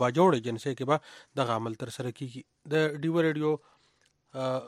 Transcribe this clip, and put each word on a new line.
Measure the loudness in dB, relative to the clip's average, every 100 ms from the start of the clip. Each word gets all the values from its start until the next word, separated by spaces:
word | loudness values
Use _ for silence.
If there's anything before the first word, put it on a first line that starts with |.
| 0
باجوړ | 4 4 4
ایجنسۍ | 0 -4 -6 -4
کې | 0 0
به | -2 -18 -10 -4
دغه | 0 0
عمل | -2 -6 -10
ترسره | -8 -8 -8
کیږي. | -12 -12 -18 _ -4
د | 0 0 0
ډیوه | 0 2 2
ریډیو، | 2 0
آه، | -2 -6 _ _ _ _ _ _ -6 -4 -4